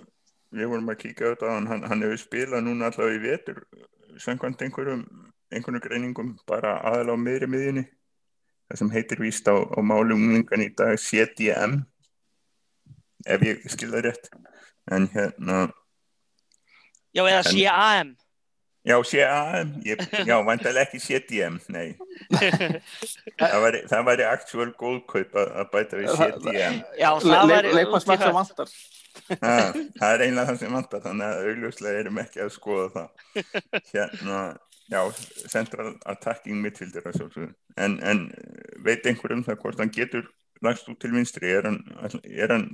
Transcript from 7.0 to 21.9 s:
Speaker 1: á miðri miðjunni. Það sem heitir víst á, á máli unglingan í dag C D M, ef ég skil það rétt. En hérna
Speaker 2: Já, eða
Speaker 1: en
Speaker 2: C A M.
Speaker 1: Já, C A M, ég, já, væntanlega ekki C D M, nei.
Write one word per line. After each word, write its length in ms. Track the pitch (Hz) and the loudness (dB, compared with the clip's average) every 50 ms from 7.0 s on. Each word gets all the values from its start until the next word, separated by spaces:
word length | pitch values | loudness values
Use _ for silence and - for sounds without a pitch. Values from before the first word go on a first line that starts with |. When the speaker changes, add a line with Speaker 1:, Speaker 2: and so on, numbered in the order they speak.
| 120 120 117 117 | 2 0 0 0
Speaker 1:
á 40 | 120 | 0
miðri 260 | 123 127 135 131 127 | -2 -2 -2 -2 -2
miðjunni. 340 | 127 131 135 139 135 135 131 - _ _ _ _ _ _ _ _ _ _ _ _ _ _ _ - | -2 -2 -2 -2 -2 -2 -4 -6 _ _ _ _ _ _ _ _ _ _ _ _ _ _ _ -14
Það 80 | - - | -6 -2
sem 140 | 104 107 110 | -2 0 2
heitir 240 | 113 113 - - - | 0 -2 -2 -2 -4
víst 300 | 110 110 107 - - 104 | -4 -4 -4 -2 2 4
á, 80 | 101 98 | 4 4
á 200 | - - - - | 2 0 0 0
máli 340 | 107 104 107 107 113 113 110 | 2 4 4 4 4 4 4
unglingan 480 | 107 110 117 113 113 113 - - 104 107 | 4 4 4 4 4 2 2 0 0 0
í 60 | 104 | 0
dag 240 | - - 113 113 110 | 0 0 2 2 2
C 320 | 110 - - - 107 110 110 | 0 -2 0 2 4 4 2
D 240 | - - 110 104 | 2 0 0 0
M, 300 | 85 - 104 110 135 143 135 - _ _ _ _ _ _ _ _ _ _ _ _ _ _ _ _ _ _ _ - - _ _ _ _ - | 2 2 0 0 0 -2 -4 -6 _ _ _ _ _ _ _ _ _ _ _ _ _ _ _ _ _ _ _ -20 -20 _ _ _ _ -10
ef 220 | - - - - - | -2 0 2 4 4
ég 160 | 110 107 - - | 2 2 0 -6
skil 260 | 127 - - 117 117 | -10 -10 -8 -6 -4
það 160 | 117 117 117 120 | -2 -2 0 -2
rétt. 220 | 117 - - - - - - - _ - - - _ _ _ - | -2 -4 -8 -20 -20 -20 -20 -20 _ -20 -20 -20 _ _ _ -2
En 180 | 92 95 95 92 | 0 2 2 2
hérna 580 | - 107 101 - - - - 92 95 92 92 80 - _ _ _ _ _ _ _ _ _ _ _ _ _ _ _ _ _ _ _ _ _ _ _ _ _ _ _ - | 0 0 -2 -2 -4 -6 -4 -2 0 0 0 -2 -4 _ _ _ _ _ _ _ _ _ _ _ _ _ _ _ _ _ _ _ _ _ _ _ _ _ _ _ 0
Speaker 2:
Já, 60 | 180 | 2
eða 200 | 185 190 190 185 175 | 4 4 6 4 4
Speaker 1:
en 20 | |
Speaker 2:
C 200 | - 185 190 190 196 | 4 4 4 4 4
A 220 | 175 190 208 220 208 | 4 6 6 6 6
M. 180 | 190 160 139 123 - _ _ _ _ _ _ _ _ _ _ _ _ - | 4 2 -2 -6 -18 _ _ _ _ _ _ _ _ _ _ _ _ 2
Speaker 1:
Já, 100 | - 120 120 | 4 4 4
C 180 | 120 - - 139 | 4 4 4 4
A 380 | 143 131 143 147 147 160 180 180 | 4 4 4 2 0 0 -2 -2
M, 160 | 165 151 143 - | -2 -4 -6 -8
ég, 180 | 110 104 110 - 180 - - 208 | -6 -4 -4 -4 -4 -4 -4 -2
já, 160 | 190 113 120 110 | 2 4 4 4
væntanlega 480 | 104 110 110 113 110 120 123 127 139 - | 4 4 2 2 0 0 2 2 2 0
ekki 120 | - 123 | -2 -6
C 200 | - - 131 135 | -4 -2 -2 -2
D 240 | 127 - 117 104 90 | -2 -2 -2 -2 0
M, 160 | 85 85 87 - | 0 -2 -6 -10
nei. 260 | - 92 85 85 80 | -10 -8 -8 -8 -8